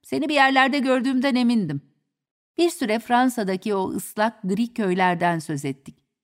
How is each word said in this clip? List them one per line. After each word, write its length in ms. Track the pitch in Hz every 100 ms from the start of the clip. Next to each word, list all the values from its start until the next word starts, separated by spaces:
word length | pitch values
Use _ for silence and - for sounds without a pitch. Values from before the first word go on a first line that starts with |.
Seni 260 | - 262 302
bir 60 |
yerlerde 440 | 294 269 269 262 285
gördüğümden 560 | 254 262 247 262 277
emindim." 460 | 254 240 233 165 143 - _ _ _ _ _ _ -
Bir 120 | 339
süre 280 | - 220 220
Fransa'daki 760 | - 240 254 247 190 190 220
o 160 | 196 190
ıslak 520 | 202 - - 220 226
gri 320 | 185 202 240
köylerden 640 | - 196 185 180 175 175 165
söz 260 | 151 147
ettik. 340 | 143 135 - - _ _